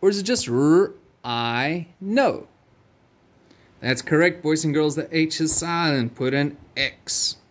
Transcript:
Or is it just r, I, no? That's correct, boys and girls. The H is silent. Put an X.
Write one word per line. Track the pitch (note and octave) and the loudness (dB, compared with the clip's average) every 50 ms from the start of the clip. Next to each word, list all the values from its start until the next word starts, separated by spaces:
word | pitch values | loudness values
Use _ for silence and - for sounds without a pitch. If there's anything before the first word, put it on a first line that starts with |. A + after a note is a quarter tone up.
Or | - F#3+ | 4 2
is | G3+ G3+ | 2 2
it | G3 | -2
just | G3 B3 A#3 - | -2 -2 -2 -2
r, | - A#2+ B2 C#3 D3 D#3 F3 G3 G3+ - - _ _ _ _ _ | -2 0 2 4 6 6 6 4 2 -2 -10 _ _ _ _ _
I, | B2+ A#2+ A#2 A#2 A#2 A#2 A#2 B2+ D3 D#3+ F3 E3+ - - _ | -6 -4 -4 -2 -2 -2 -2 -2 -2 -2 -4 -8 -10 -14 _
no? | F#3+ F#3+ G#3 B3 C#4 A3 A#2+ D2 - - _ _ _ _ _ _ _ _ _ _ _ _ _ _ _ _ _ _ _ _ _ _ _ _ _ _ | -10 -4 0 2 2 2 0 -2 -8 -16 _ _ _ _ _ _ _ _ _ _ _ _ _ _ _ _ _ _ _ _ _ _ _ _ _ _
That's | - A#2+ C3 B2 | -4 -4 -4 -2
correct, | - - - D3+ E3 F3+ F3 F3 | -2 0 2 4 4 4 2 0
boys | - F#3 D#3+ D#3 D#3 | -2 0 0 0 0
and | D#3+ C#3+ | 0 0
girls. | D3 D3+ D3+ D3 | 2 2 0 0
The | D3 D3 - - | -2 -6 -4 -2
H | D#3+ D#3+ D#3+ D#3 - | -2 -2 0 -2 -2
is | E3 D#3 D#3 | -2 -2 -2
silent. | - - E3 E3+ E3+ E3+ D#3+ D3 C3+ A#2+ A#2 B2 | -2 -2 -2 -2 -2 0 0 0 0 0 -2 -4
Put | - C3 B2+ B2+ | -4 -4 -2 0
an | C#3 C#3+ D3 C#3+ - - - _ | 0 0 -2 -4 -8 -20 -18 _
X. | - C#3 C3 - - _ - - - - - - - _ _ | -4 -4 -4 -4 -8 _ -8 -6 -4 -4 -4 -6 -8 _ _